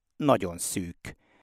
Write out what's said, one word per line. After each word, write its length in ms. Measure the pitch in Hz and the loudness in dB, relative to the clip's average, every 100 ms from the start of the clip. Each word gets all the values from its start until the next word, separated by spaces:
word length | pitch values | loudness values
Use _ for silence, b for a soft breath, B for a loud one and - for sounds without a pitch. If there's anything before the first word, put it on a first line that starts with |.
| _ - | _ 0
nagyon 420 | 147 120 90 85 | 4 4 2 -6
szűk. 580 | - - 87 - - - _ _ | -6 -4 -6 -8 -14 -16 _ _